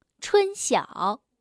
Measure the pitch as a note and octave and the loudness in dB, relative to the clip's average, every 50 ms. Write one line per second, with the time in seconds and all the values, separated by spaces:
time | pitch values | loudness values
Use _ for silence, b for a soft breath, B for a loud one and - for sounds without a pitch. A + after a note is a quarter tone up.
0 | _ _ _ _ - - - G4+ G4 G4 G4+ - - - A#3+ E3 - - - - | _ _ _ _ -2 2 4 4 4 2 -2 -6 -4 -2 0 -2 -2 -4 -6 -4
1 | - G3+ G#3+ - _ _ _ _ | -2 -2 -2 -4 _ _ _ _